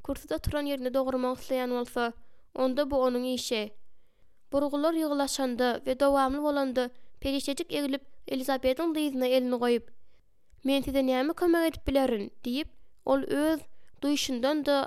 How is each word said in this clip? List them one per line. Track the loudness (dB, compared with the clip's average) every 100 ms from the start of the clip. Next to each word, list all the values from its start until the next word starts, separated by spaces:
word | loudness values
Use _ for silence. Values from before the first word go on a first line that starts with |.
| -8
Bursada | -8 -6 -4
turan | -2 -2 -2
ýerinde | -2 0
dogurmak | 0 0 0 -2 -2
isleýän | -2 -2 0
bolsa, | -2 -2 -2 -2 -4 -16 -18 -12 -2
onda | 0 2 0
bu | 2
onuň | 2 2 -2
işi. | -4 -2 -2 -2 -8 -12 -14 -20 _ -20 -20 -2
Burgular | 0 2 2 2 2
ýygylaşanda | 0 0 0 0 -2 2 0 0
we | -2 2
dowamly | 4 6 2 2
bolanda | 0 0 0 0 -2 -6 -14 -6
perişejik | -2 -2 -2 -4 -4
egilip | -2 -2 -4 -6 -14 -6
Elizabet'iň | -4 0 2 2 2 0
dyzyna | 0 0 0 4
elini | 4 4 2
goýup, | 2 2 0 -14 -16 -20 -20 -20 -20 -6
"Men | 0 0
size | 2 2 2
näme | 2 0
kömek | 2 4 4 2
edip | 0 0
bilerin?" | 2 2 0 -4 -8
diýip, | -6 -4 -6 -12 -20 -8
ol | 2 2
öz | 2 2 2 0 -4 -14 -14 -4
duýşundan | 0 0 0 0 0 2 2
da | 2